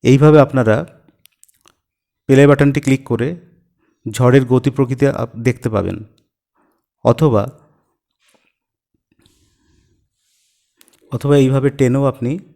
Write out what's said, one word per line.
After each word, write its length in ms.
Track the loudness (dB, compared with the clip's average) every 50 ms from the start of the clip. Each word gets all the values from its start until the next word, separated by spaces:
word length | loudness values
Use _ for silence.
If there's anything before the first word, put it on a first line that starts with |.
এইভাবে 380 | 2 2 2 4 4 6 6 6
আপনারা 600 | 4 2 0 -2 0 0 0 -2 -4 -10 _ _ _ _ _ _ _ _ _ _ _ _ _ _ _ _ _ _ _ _ _ _ _ _ _ _ _
প্লে 200 | 0 4 4 6
বাটনটি 340 | 4 4 4 2 0 0 -2
ক্লিক 240 | -2 -2 -2 -2 -2
করে 320 | -6 -6 -4 -4 -6 -8 -12 _ _ _ _ _ _ _ _ _ _ _ _ _ -12
ঝড়ের 340 | -6 -2 0 4 4 2 2
গতি 260 | 2 -2 0 0 -2
প্রকৃতি 360 | -2 -2 -4 -4 -2 -2 -2
আপ-, 300 | -4 -2 -4 -10 -10 -10
দেখতে 340 | -6 -4 -4 -4 -4 -6 -4
পাবেন। 340 | -4 -4 -4 -6 -8 -12 -14 _ _ _ _ _ _ _ _ _ _ _ _ _ _ _ _ _ _ _ _
অথবা, 560 | -2 0 0 0 0 0 0 -4 -6 -12 _ _ _ _ _ _ _ _ _ _ _ _ _ _ _ _ _ _ _ _ _ _ _ _ _ _ _ _ _ _ _ _ _ _ _ _ _ _ _ _ _ _ _ _ _ _ _ _ _ _ _ _ _ _ _ _ _ _ _ _ _ _ _ _ _ _ _ _ _ _ _
অথবা 240 | -12 -8 -2 0 2
এইভাবে 340 | 2 2 2 0 -2 -2 -4
টেনেও 340 | -2 0 -2 0 0 0 -2
আপনি 340 | -4 -4 -6 -8 -8 -8 -8 -12 _ _